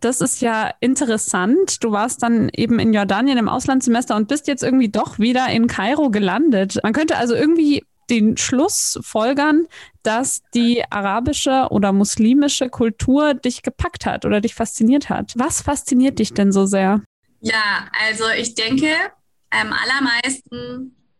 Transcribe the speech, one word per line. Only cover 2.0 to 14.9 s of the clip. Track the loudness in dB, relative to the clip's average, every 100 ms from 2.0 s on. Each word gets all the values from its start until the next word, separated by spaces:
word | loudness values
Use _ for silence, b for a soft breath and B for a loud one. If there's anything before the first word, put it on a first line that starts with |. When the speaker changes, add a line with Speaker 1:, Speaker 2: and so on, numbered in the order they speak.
| -2 -2
Speaker 1:
dann | 0 2 0
eben | 0 0 2
in | 2
Jordanien | 2 2 0 0 0
im | 0
Auslandssemester | -2 0 0 2 0 0 -2
und | 0
bist | -2 -2
jetzt | -4
irgendwie | 0 2 2
doch | 0 -4 -2
wieder | 0 2 0
in | 2 0
Kairo | 0 -2 0 0
gelandet. | 2 0 2 2 2 0 -2
Man | -2
könnte | 0 0 0
also | 0
irgendwie | 2 2 4 4 2 -2 _ -2
den | 2 2 0
Schluss | 0 0 0 0 -4 -6
folgern, | -6 -2 0 0 2 2 0 B B _
dass | -2 -2 -2 -6 -4
die | 0 2 2 -2
arabische | -4 -2 -2 -2 -2 0 2 2
oder | 2 2
muslimische | 2 2 2 4 4 2 0 -4
Kultur | -2 -2 0 0 2 2
dich | 0 -2 -4
gepackt | -6 -6 -6 -6
hat | -6 -4 -2
oder | 0
dich | -2
fasziniert | -4 -6 0 2